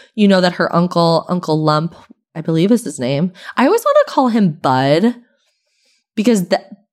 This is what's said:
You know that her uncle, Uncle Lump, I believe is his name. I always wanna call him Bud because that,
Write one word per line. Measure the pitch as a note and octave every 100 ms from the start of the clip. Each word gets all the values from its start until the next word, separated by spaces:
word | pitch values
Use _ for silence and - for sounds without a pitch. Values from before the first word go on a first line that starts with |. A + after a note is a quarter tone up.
| -
You | - G3+
know | F#3+
that | F3+
her | F3 F3
uncle, | - F3 F3 E3+ E3 -
Uncle | F3+ F3 D#3
Lump, | D#3 D3+ E3 - - _ _
I | D#3+
believe | D#3+ D#3+ F#3+
is | A#3
his | - C#3+
name. | B2 C#3 F3+ - - -
I | C4
always | A4+
wanna | D5 C#5+ C#5
call | - B3+
him | A#3 G3
Bud | D3+ D3+ B2+ C#3 D#3 A3+ A#3+ _ _ _ _ _ _ _ _ _
because | - G#3+ A3 F3
that, | G3 - - _